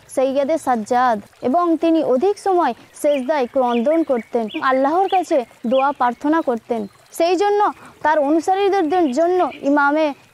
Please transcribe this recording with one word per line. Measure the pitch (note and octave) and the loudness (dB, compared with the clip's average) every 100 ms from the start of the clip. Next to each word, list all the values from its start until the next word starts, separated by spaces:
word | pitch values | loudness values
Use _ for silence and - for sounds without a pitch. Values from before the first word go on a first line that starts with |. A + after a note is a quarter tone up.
| - | -8
সৈয়দে | - C4 C4+ C#4 D#4 | -2 0 0 0 -2
সাজ্জাদ, | - B3 G#3 B3 B3+ A3 - _ | 0 -2 0 0 2 0 -6 _
এবং | B3 D4 F4 D#4+ | -2 0 2 2
তিনি | E4 D#4+ | 2 2
অধিক | - B3+ F#4 G4+ | 2 0 0 -2
সময় | G4+ F4+ D4+ F3+ - | 0 0 0 -4 -12
সেজদায় | - D4+ C#4+ B3 D4+ B3 | -4 -2 0 0 -2 -2
ক্রন্দন | C#4 B3 A#3+ A#3 E4 | 0 0 0 0 0
করতেন, | D#4+ B3 - A#3+ A3 D#4+ | 0 -2 -2 -4 -4 -4
আল্লাহর | C4 C4 C4+ E4 G4 | -2 0 2 0 0
কাছে | F#4+ F4 D#4+ A3+ - A#3 | 0 0 -2 -2 -8 -2
দোয়া | C4 C4+ | 0 0
প্রার্থনা | C#4+ B3 A#3+ D4 D#4+ | 0 -2 -2 -2 0
করতেন। | D4+ A#3 - A#3 G3+ - _ | 0 -4 -4 -6 -6 -14 _
সেই | - E4+ F4+ | -2 0 2
জন্য | G4+ G#4 G#4 - - - | 2 2 0 -2 -12 -6
তার | D4+ D#4 | -2 0
অনুসারীদের | C#4 D#4+ D#4 F#4+ G4+ G4 D#4+ | 2 0 0 0 2 0 0
জন-, | F4+ E4 | 0 0
জন্য | B3 E4+ F#4 D#4 - | 0 0 0 -2 -2
ইমামে | C#4 D4 C#4+ D4 D#4 C4 _ | 0 2 2 2 0 -4 _